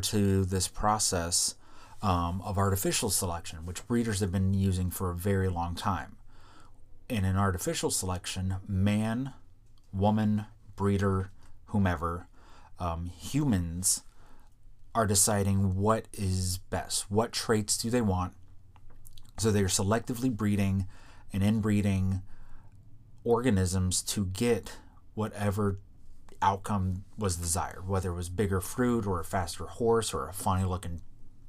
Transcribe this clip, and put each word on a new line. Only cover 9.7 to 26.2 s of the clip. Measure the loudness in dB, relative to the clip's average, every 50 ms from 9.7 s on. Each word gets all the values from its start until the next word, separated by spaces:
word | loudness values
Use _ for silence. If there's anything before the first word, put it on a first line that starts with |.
| -20 -20 -18 -10 -2
woman, | 2 4 4 6 6 4 4 2 2 0 -4 -12 -18 -20 -18 -6
breeder, | 0 2 2 4 4 4 2 2 2 0 -2 -8 -14 -16 -16 -16 -16 -12 -2
whomever, | 0 2 4 4 2 0 -2 -4 -4 -4 -8 -12 -18 -20 -20 -20 -20 -20 -20 -20 -10 -6
um, | -4 -4 -4 -4 -6
humans | -8 -10 -10 -10 -2 -2 0 2 4 2 2 2 -2 -4 -2 0 0 0 0 -4 -10 -18 -18 -18 -16 -16 -18 -18 -20 -20 -20 -20 -20 -18 -18 -18 -4 0
are | 0 2 4
deciding | 4 4 4 4 4 2 2 2 2 2 2 2 2 2
what | 4 4 2 2 0 -6
is | -8 -4 -2 0 0 0 0 -2 -2 -4 -6 -4
best, | -4 -4 -4 -2 -4 -4 -4 0
what | 0 2 2 2
traits | -2 -4 0 2 2 2 2 0 -2 -2
do | 0 0
they | 2 2
want. | 4 4 2 2 0 -2 -6 -12 -18 -18 -18 -18 -20 -20 -20 -16 -14 -14 -12 -12 -12 -12 -12 -12 -12 -12 -8 0
So | 2 2
they're | 4 4 4 2
selectively | 2 2 2 2 2 0 0 -2 -4 -2 0 0 0
breeding | 2 2 2 4 4 4 4 2 2 0 -2 -6 -12 -16 -18 -18 -16 -14 -6
and | -2 2 2
inbreeding | 4 4 2 2 4 4 4 4 2 2 2 2 2 0 -2 -2 -6 -8 -10 -8 -10 -10 -10 -12 -14 -18 -18 -18 -18 -18 -18 -18 -20 -20 -6 2
organisms | 4 4 4 6 4 4 4 4 4 2 2 2 2 0 0
to | -2 -2 -2 -2 -2
get | -2 0 0 2 2 2 2 0 -6 -14 -14 -16 -20 -20 -20 -20 -12 -4
whatever | -4 -4 -4 -2 -2 0 0 2 2 2 2 0 -2 -6 -14 -18 -16 -16 -14 -14 -14